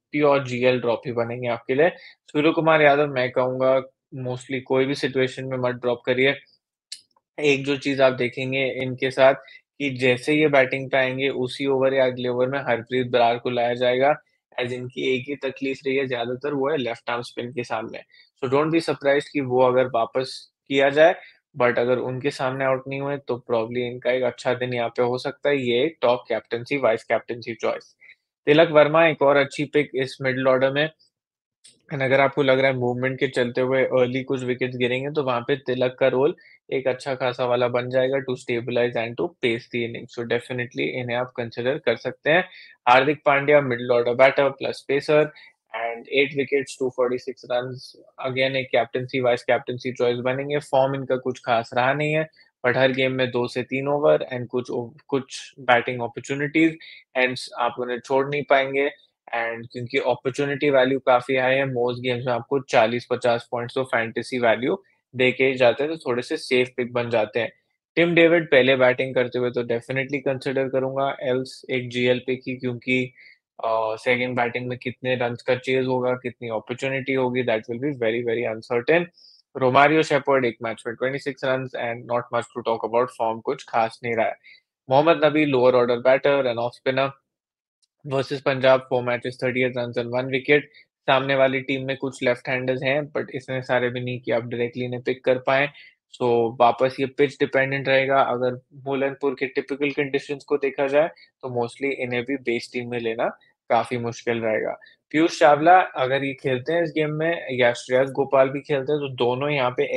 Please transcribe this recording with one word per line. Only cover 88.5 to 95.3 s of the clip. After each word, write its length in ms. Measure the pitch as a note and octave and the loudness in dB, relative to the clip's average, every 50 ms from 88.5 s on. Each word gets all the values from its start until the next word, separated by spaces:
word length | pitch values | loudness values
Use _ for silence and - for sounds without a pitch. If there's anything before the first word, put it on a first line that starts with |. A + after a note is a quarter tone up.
| C3+ C3 B2 C3 C3 C3 C3 - C3 | 0 4 4 4 4 4 2 0 -2
four 80 | B2 B2 | -2 0
matches, 320 | B2 B2 A#2+ - B2+ B2+ - C#3 | -2 -2 -4 -4 -8 -6 -4 -4
thirty-eight 340 | B2+ B2 B2+ B2+ B2+ B2 | -2 0 0 -2 -2 -2
runs 220 | B2 A#2+ A#2+ A#2+ B2 A#2+ | -4 -6 -4 -4 -6 -4
and 120 | A#2+ A#2+ | -2 -4
one 160 | B2 C3 C3+ C3 | -4 -2 -2 -4
wicket। 260 | C3 C3 - D3 D3 C#3+ - _ - _ _ _ _ | -4 2 2 2 2 2 -4 _ -20 _ _ _ _
सामने 340 | _ - C#3 C3 C3+ C#3 C#3 | _ 0 2 2 2 0 2
वाली 240 | C3+ C3 C3 C3 C3+ | 2 4 2 2 -2
team 240 | C3 C3+ C3+ C3 C3 | -4 -4 -6 -4 -4
में 80 | C3+ C3+ | -6 -6
कुछ 260 | - - C3+ B2+ - C3+ | -6 -6 -8 -6 -2 -2
लेफ्ट 240 | B2 B2 - - C#3+ | -2 -2 -2 -4 -4
हैंडर्स 340 | C3 B2+ B2+ B2+ C3 B2+ B2+ | -4 -2 -2 -2 -2 -2 -2
हैं, 180 | C3 C#3 D3+ D3 C#3+ - | -2 0 -2 -2 -4 -6
but 160 | B2 A#2+ F#2+ - | -8 -6 -6 -10
इतने 280 | C3+ - - C3 C3 | -12 -10 -8 -8 -6
सारे 280 | B2 - B2+ B2 B2 B2 | -2 -2 0 0 0 -2
भी 100 | B2 B2+ | -2 -6
नहीं 200 | B2 B2 B2 B2 | -6 -8 -8 -8
कि 120 | B2+ B2+ | -4 -4
आप 120 | A#2+ A#2 A#2 | -2 -2 -2
directly 420 | A#2+ A#2+ A#2 A#2+ A#2 - B2+ B2 | -4 -4 -4 -4 -4 -4 -6 -8
इन्हें 160 | B2 B2 B2 | -6 -8 -6
pick 220 | B2 C3 B2+ C3 - | -6 -6 -6 -2 0
कर 140 | C3 | 0